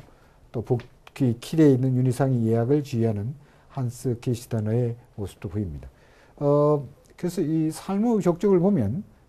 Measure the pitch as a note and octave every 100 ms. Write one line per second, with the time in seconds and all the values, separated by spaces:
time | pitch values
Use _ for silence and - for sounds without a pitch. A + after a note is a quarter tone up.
0 | - - _ _ - B2+ - B2 - -
1 | - - C3 A#2 - D#3+ D3+ C3 C3 B2+
2 | B2+ B2 C3+ B2+ A2+ A2+ A#2 D3 C#3+ A#2
3 | A2+ G#2 G#2+ D3+ - _ - - B2 -
4 | C3 A2+ - A#2 - A#2 G#2+ A2+ A#2+ A#2
5 | - - G2 - G#2 F#2 G2 C#2+ C2 -
6 | _ _ _ - C#3+ D3 D3 D3 B2+ -
7 | - - F3 F3 D3 D#3+ D#3 D#3+ - G3
8 | A#3 A3+ F3 E3+ G#3 F#3 F3 G3+ G2+ C#3+
9 | A3 -